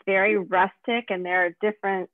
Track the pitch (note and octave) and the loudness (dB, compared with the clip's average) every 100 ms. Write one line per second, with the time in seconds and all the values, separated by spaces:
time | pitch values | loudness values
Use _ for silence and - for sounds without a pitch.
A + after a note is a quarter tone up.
0 | - F#3+ G3+ G#3 F3 F3+ F#3 - - A#3 | -2 2 2 0 0 2 2 -2 -4 -4
1 | A#3 F#3 F3+ F#3 F3 F3 G#3+ G#3 G3 F#3+ | -4 -6 -2 0 0 0 -2 -2 -2 -2
2 | F3+ | -4